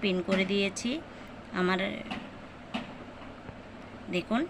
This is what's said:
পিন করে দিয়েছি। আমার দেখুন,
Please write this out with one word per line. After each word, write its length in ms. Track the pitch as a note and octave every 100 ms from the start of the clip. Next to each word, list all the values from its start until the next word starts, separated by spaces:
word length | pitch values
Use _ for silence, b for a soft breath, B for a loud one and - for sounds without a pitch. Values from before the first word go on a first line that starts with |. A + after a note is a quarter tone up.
পিন 200 | G#3 F#3
করে 240 | F3 F#3+ F#3+
দিয়েছি। 540 | G3+ G3 F#3+ A#3+ D#4 - B B B -
আমার 260 | F#3 F3+ F#3 G3 - - - - - - - - - - - - - - - - - - - - - -
দেখুন, 340 | F3 - A3+ E4+